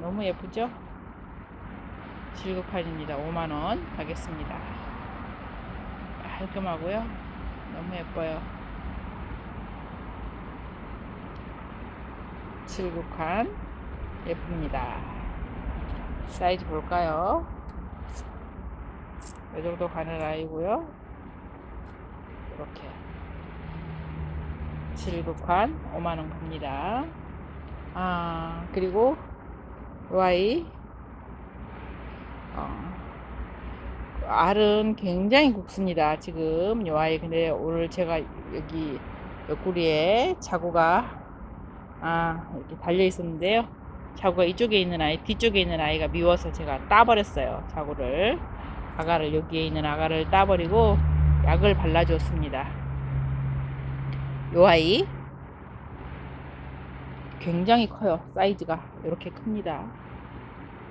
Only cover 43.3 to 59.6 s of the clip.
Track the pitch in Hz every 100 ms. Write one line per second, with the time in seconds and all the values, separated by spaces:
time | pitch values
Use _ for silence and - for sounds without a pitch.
43.3 | 160 175 226 233 - - - - - 196
44.3 | 175 175 180 233 208 180 170 156 160 -
45.3 | 208 233 202 180 165 151 156 151 165 170
46.3 | 175 165 156 151 139 - 208 233 220 202
47.3 | - 123 123 - - 147 147 123 143 202
48.3 | 330 - - - - - - 160 170 156
49.3 | 156 156 160 160 156 151 151 160 160 160
50.3 | 190 196 185 165 - 135 101 - - -
51.3 | - 151 165 202 190 170 160 170 165 143
52.3 | 160 151 135 143 - - - - - -
53.3 | - - - - - - - - - -
54.3 | - - 170 190 170 160 226 392 - -
55.3 | - - - - - - - - - -
56.3 | - - - - - - - - - -
57.3 | - 170 170 185 240 214 - 208 165 -
58.3 | - 196 202 175 160 - - - 170 185
59.3 | - - 214